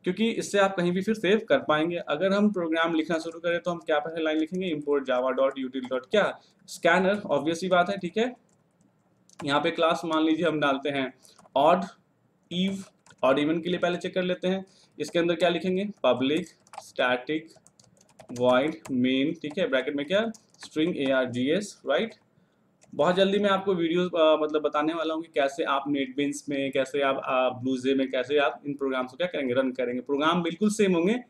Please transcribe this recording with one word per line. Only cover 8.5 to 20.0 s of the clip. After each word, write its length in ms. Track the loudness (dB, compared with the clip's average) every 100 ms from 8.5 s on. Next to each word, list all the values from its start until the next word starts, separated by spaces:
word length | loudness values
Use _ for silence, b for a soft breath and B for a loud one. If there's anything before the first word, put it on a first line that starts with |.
| _ _ _ _ _ _ _ _ _
यहाँ 160 | 0 2
पे 100 | 0
क्लास 320 | 2 2 2
मान 200 | -2 0
लीजिए 220 | 2 2 0
हम 120 | 2
डालते 300 | 0 0 -2
हैं 160 | -2 -4 -8 B B B 2
odd 260 | 4 4 2 -12 _ _ _ _ _
eve, 300 | -4 -2 -4 -12 _ _ -2
odd 180 | 2 4
even 180 | 2 0
के 60 | -2
लिए 100 | -2
पहले 200 | -2 -2
चेक 160 | -4
कर 80 | -4
लेते 260 | -2 -2 -2
हैं। 160 | -4 -6 b b -10
इसके 200 | -4 0
अंदर 160 | 0
क्या 140 | 2 2
लिखेंगे, 380 | 2 0 -2 -4 -2 0
public 440 | 2 2 0 -4 -14 _ -20
static 720 | -18 -2 0 0 -2 -6 -6 -20 _ _ -20 _ _ _ -14 0
void 340 | 4 4 2 -4 -6 0
main, 340 | 2 2 0 -4
ठीक 160 | -8 -4
है, 100 | 0
ब्रैकेट 280 | 0 0
में 80 | -4